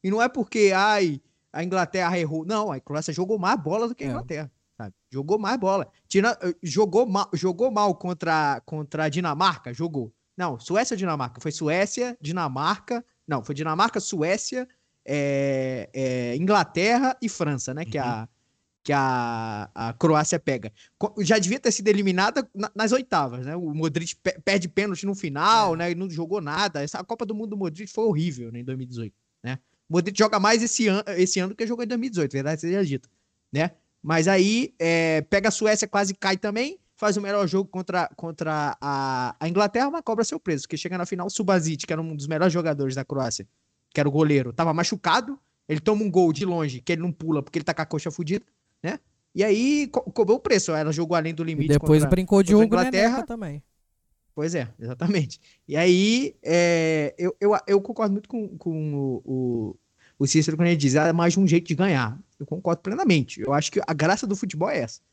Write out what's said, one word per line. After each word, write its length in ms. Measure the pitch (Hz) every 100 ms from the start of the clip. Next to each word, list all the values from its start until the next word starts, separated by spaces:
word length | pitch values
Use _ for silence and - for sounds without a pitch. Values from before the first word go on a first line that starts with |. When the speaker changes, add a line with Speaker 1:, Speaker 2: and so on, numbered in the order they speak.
Speaker 1:
E 80 | 190
não 120 | 214
é 80 | 240
porque, 420 | 262 214 226 202
ai, 460 | 185 208 208 185 139 _ _ _
a 100 | 147
Inglaterra 560 | 175 190 170 190 175 180
errou. 240 | 160 160 160
Não, 260 | 214 214
a 80 | 135
Croácia 320 | - 147 156
jogou 260 | 156 185 214
mais 220 | 180 240
bola 260 | 151 202 233
do 80 |
que 100 | 240
a 20 | 277
Speaker 2:
É. 40 |
Speaker 1:
Inglaterra, 400 | 302 - 151 147 _ _ _
sabe? 160 | 110 - _
Jogou 280 | 131 143 214
mais 200 | 202 247
bola. 280 | 190 196 - _ _
Tira, 300 | 196 214 240
eh, 140 | 180 170
jogou 420 | 175 139 208 196
ma-, 240 | 247 196 196
jogou 360 | 170 185 175 254
mal 240 | 214 208 180
contra, 680 | 180 175 165 156 147 127
contra 400 | - 156 147 151
a 40 | 156
Dinamarca? 640 | 143 175 147 185 151 -
Jogou. 360 | 123 165 147 113 _ _
Não, 240 | - 180 123
Suécia 360 | - 185 247
ou 40 | 214
Dinamarca? 400 | 185 151 123 117
Foi 140 | 156
Suécia, 640 | 151 156 170 202 - 247 240
Dinamarca. 880 | 147 180 160 131 156 202 - 240 240 _ -
Não, 160 | 143
foi 100 | 110
Dinamarca, 460 | 143 156 160 226 220
Suécia, 680 | - 185 156 208 - 254 254 _ _ _
é, 840 | - 143 143 139 139 135 131 127 -
é, 440 | 131 131 127 120 123
Inglaterra 800 | 185 208 156 - 196 240 262 254
e 80 | 233
França, 460 | - 151 139 -
né? 100 | 135
Que 140 | 160 143
a, 220 | 123 113
Speaker 3:
Uhum. 80 | 113 _ _ _ _ _
Speaker 1:
que 80 | -
a, 800 | 143 135 127 120 113 113 104 101
a 180 | - 117
Croácia 440 | 117 165 151 151 165
pega. 340 | - 131 104 _ - _
Co-, 160 | 208 214
já 200 | 170 220
devia 200 | 180 240
ter 120 | 247
sido 160 | - 208
eliminada 600 | 202 196 180 202 240 240
na, 160 | 202 208
nas 180 | 202 220
oitavas, 520 | 254 262 180 135 120
né? 100 | 127 165
O 180 | 170
Modric 400 | 151 160 156 170 -
pe-, 220 | 185 -
perde 240 | 175 196 175
pênalti 360 | - 208 185
no 100 | 196
final, 600 | 196 170 139 180 226 180
Speaker 2:
É. 40 | 165
Speaker 1:
né? 120 | 170
E 40 |
não 140 | 175 190
jogou 320 | 160 165 202
nada. 420 | 147 160 202 151
Essa 200 | 143 -
Copa 220 | 185 233 220
do 80 |
Mundo 160 | 214 220
do 60 | 202
Modric 340 | 185 156 208
foi 120 | -
horrível, 460 | 220 156 170 131 117
né, 80 | 120
em 40 |
dois 140 | 120 131
mil 60 | 127
e 20 |
dezoito, 280 | 120 113 _ _ _
né? 160 | 120 131 _ _ _
O 60 |
Modric 220 | 170 175 202
joga 220 | 214 214
mais 240 | 202 226
esse 260 | 226 - 220
an-, 140 | 190 208 180
esse 240 | 185 -
ano 100 | 185
do 60 | -
que 100 | 220
jogou 180 | 233
em 40 | 233
dois 100 | 240
mil 60 | 254
e 40 |
dezoito, 220 | 190 143
verdade 280 | 135 139 156
seja 240 | 165 190
dita, 240 | 185 135 _ _ _ _ _
né? 200 | 139 170 - _ _
Mas 260 | 147 165 160
aí, 440 | 196 196 226 262 _
é, 420 | 165 165 165 160
pega 260 | 151 202 208
a 20 |
Suécia, 340 | - 214 214 214
quase 260 | 202 202
cai 220 | 196 202 190
também, 420 | 214 208 269 381 _
faz 220 | _ 214 202
o 40 |
melhor 260 | 202 202 190
jogo 200 | 190 196
contra, 400 | 185 180 180 170 -
contra 600 | 170 156 160 156 147 -
a, 540 | 143 139 135 131 123 -
a 80 | 160
Inglaterra, 420 | 175 208 233 277
mas 120 | 330
cobra 220 | 285 220
seu 140 | 233 320
preço, 240 | - 147
porque 120 | - 156
chega 200 | 170 180
na 80 |
final, 220 | 175 185 180
o 40 |
Subasic, 560 | - 196 190 160 156 -
que 60 |
era 80 | 156
um 140 | 160
dos 120 | 151 143
melhores 260 | 156 180
jogadores 420 | 165 165 143 135
da 100 | 135
Croácia, 420 | 131 139 127 - 98 _ _ _ _
que 60 | -
era 80 | 147
o 40 |
goleiro, 400 | 143 156 143 123
tava 180 | 117 165
machucado, 640 | 160 170 208 175 185 262 269 _ _ _
ele 120 | 156
toma 220 | 180 214
um 60 | 214
gol 220 | 175 175
de 140 | 147 190
longe, 340 | 170 151 127
que 120 | -
ele 100 | 170
não 100 | 175
pula 300 | 151 160 151
porque 160 | 139 165
ele 60 |
tá 100 | 151
com 80 | 160
a 40 | 156
coxa 240 | 156 165
fudida, 340 | 151 160 202 _ _ _ _
né? 160 | 156 285 _ _ _
E 80 | -
aí, 440 | 208 208 254 294 285
co-, 140 | - -
cobrou 260 | 208 196 247
o 20 |
preço, 300 | - 208 -
ela 200 | 156 151
jogou 240 | 151 165 175
além 180 | 160
do 80 | 160
Speaker 2:
E 40 | 165
Speaker 1:
limite 220 | 156 143
Speaker 2:
depois 260 | 143 156 151
Speaker 1:
contra, 60 | 147
Speaker 2:
brincou 320 | 143 185 202
de 100 | 185
Speaker 1:
contra 100 | 208
a 20 |
Speaker 2:
Hugo 100 | 220
Speaker 1:
Inglaterra. 340 | 202 180 190 220
Speaker 2:
Neneca 160 | 262 320
também. 360 | 233 185 147 - _ _ _ _ _ _
Speaker 1:
Pois 200 | - 156
é, 180 | 170 117 -
exatamente. 600 | 113 123 175 196 139 - _ _ -
E 80 | 147
aí, 580 | 175 180 202 233 277 -
é, 720 | - 170 175 170 160 156 147 -
eu, 180 | 180 -
eu, 180 | 202 208 -
eu 140 | 202
concordo 300 | 202 220 214
muito 160 | 196 208
com, 280 | 247 214 165
com 380 | 180 160 156
o, 280 | 143 139 123
o, 520 | - 131 127 117 107 - _ _ _ _
o 60 | 139
Cícero 300 | 160 151 156
quando 120 | 170
ele 80 | 170
diz, 200 | 139 135
"Ah, 120 | 160
é 40 |
mais 240 | 165 170 175
um 100 | 190
jeito 200 | 165 175
de 80 |
ganhar." 440 | 151 196 143 117 123 - _
Eu 80 | 143
concordo 340 | 160 185 170
plenamente. 600 | - 240 359 165 123 -
Eu 100 | 113
acho 180 | 143 147
que 100 | - -
a 60 |
graça 340 | 156 156 202 220
do 80 |
futebol 360 | 196 202 151 185
é 80 | 269
essa. 240 | 117 - _